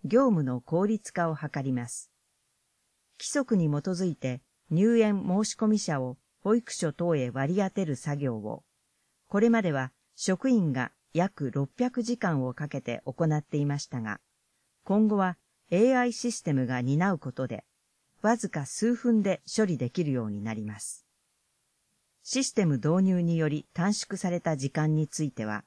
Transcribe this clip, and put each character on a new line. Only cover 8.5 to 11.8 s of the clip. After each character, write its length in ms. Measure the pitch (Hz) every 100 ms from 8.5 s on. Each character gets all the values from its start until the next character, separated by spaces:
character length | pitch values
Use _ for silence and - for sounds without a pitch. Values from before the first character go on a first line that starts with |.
| 113 _ _ _ _ _ _ _
こ 100 | 202
れ 100 | 233
ま 120 | 226
で 100 | 185
は 220 | 139 131 _ _ -
職 320 | - 185 262
員 240 | 240 165
が 180 | 127 120 _ _
約 380 | 156 185 - 135
六 180 | 139 139
百 240 | -